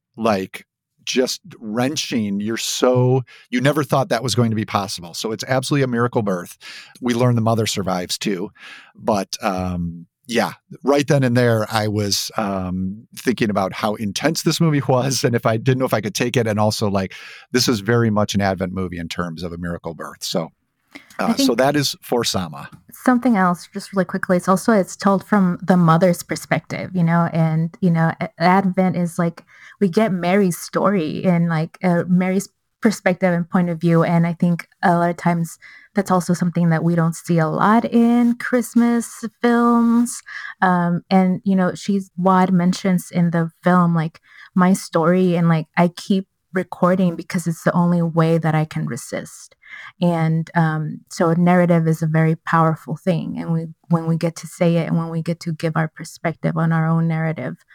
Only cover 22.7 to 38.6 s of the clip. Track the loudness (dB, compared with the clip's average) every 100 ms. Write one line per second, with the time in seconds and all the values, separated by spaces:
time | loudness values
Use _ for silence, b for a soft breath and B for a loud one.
22.7 | -20 _ -4 0 2 2 2 2 0 -6
23.7 | -14 -6 -4 -2 -4 0 0 2 0 2
24.7 | 2 0 -2 0 0 2 2 2 0 2
25.7 | 4 6 6 4 2 -4 -10 -4 -4 -4
26.7 | -10 -6 -2 2 2 0 0 0 0 -4
27.7 | 0 0 2 2 0 -8 -2 2 2 2
28.7 | 0 0 0 -4 -2 -4 -4 -20 B B
29.7 | B 0 2 0 0 0 2 2 0 -6
30.7 | -4 -2 -2 -2 -2 0 2 2 0 -4
31.7 | -4 0 0 2 0 2 -2 -4 _ _
32.7 | _ -2 0 0 2 0 0 0 0 0
33.7 | 0 2 4 4 2 0 0 0 0 -6
34.7 | _ 0 2 2 0 0 0 -2 -6 B
35.7 | B B -4 0 0 2 0 0 2 2
36.7 | 2 2 2 0 -2 -2 0 2 2 4
37.7 | 4 2 2 4 4 2 0 -2 -2